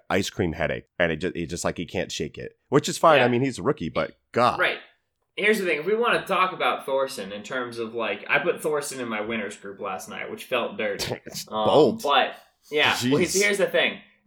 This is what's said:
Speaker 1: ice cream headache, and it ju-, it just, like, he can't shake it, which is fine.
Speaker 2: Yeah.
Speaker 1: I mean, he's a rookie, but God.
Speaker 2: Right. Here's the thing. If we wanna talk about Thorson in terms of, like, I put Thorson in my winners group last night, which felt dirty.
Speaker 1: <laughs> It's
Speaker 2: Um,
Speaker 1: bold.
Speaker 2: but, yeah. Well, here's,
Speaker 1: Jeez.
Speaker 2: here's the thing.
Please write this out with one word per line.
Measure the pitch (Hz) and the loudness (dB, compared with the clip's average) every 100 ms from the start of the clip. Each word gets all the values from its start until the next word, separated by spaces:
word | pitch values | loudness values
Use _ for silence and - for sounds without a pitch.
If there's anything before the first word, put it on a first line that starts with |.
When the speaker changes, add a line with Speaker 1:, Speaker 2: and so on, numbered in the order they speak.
| - | -2
Speaker 1:
ice | 92 95 | 0 0
cream | - 90 | 0 -2
headache, | 78 73 62 - - | 0 -2 -4 -6 0
and | 85 | 2
it | 78 | 2
ju-, | 87 | -2
it | - 80 | -4 -6
just, | 85 87 | -4 -4
like, | 85 | -4
he | |
can't | 82 95 78 | -4 -4 -4
shake | - 78 - | -4 -8 -8
it, | - - - | -14 -14 0
which | 143 147 | 2 2
is | - | 4
fine. | 170 147 | 6 6
Speaker 2:
Yeah. | 123 | 6
Speaker 1:
I | |
mean, | 120 | 4
he's | 135 113 | 0 -2
a | |
rookie, | 101 151 82 | -2 -2 -2
but | - 76 - _ | -4 -4 -6 _
God. | 117 120 - | 2 2 4
Speaker 2:
Right. | 180 - - _ _ _ _ - | 0 -2 -10 _ _ _ _ -2
Here's | 202 202 | 2 2
the | |
thing. | 180 147 | 2 -2
If | 165 | 0
we | 220 | 2
wanna | 233 170 | 2 0
talk | - 180 185 | 0 2 2
about | 160 131 - - | 0 0 -2 -2
Thorson | 135 135 - 98 | -2 -2 -4 -10
in | 104 | -10
terms | 113 135 120 117 | -8 -6 -6 -6
of, | 110 | -8
like, | 117 104 101 - | -4 -4 -4 -2
I | 139 | 0
put | 165 - | 0 -2
Thorson | 160 147 - 131 | 0 -2 -4 -8
in | 120 | -6
my | 107 | -4
winners | 110 113 101 - | -4 -4 -6 -10
group | 98 95 | -14 -10
last | 95 95 - | -8 -8 -10
night, | 98 - | -12 -10
which | 107 | -10
felt | - 123 113 104 | -4 -4 -4 -4
dirty. | 107 95 - - | -4 -4 -6 -8
Speaker 1:
<laughs> | - | -10
It's | - - | -12 -8
Speaker 2:
Um, | 110 110 | -2 4
Speaker 1:
bold. | 123 131 113 | 6 6 4
Speaker 2:
but, | 143 139 - - - _ - | 2 2 2 -4 -20 _ -4
yeah. | 151 165 95 | 2 2 2
Well, | 120 143 | 2 2
here's, | 170 | 2
Speaker 1:
Jeez. | 185 | 2
Speaker 2:
here's | 208 190 | 2 2
the | 175 | 2
thing. | 170 123 98 - _ | 2 0 -2 -16 _